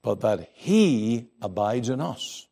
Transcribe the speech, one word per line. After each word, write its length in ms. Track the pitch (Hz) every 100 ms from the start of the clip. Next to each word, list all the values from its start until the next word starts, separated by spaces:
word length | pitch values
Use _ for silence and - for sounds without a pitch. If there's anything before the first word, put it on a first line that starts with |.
but 180 | 123 104
that 300 | 110 101 -
he 760 | _ - 214 202 120 110 117 117 _
abides 460 | 101 92 104 123 117
in 140 | 131
us. 460 | 165 - - - -